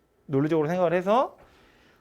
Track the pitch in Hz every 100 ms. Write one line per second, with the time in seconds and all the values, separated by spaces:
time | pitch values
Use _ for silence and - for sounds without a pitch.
0 | _ _ - 135 151 160 151 180 175 175
1 | 185 233 349 - - _ _ _ _ _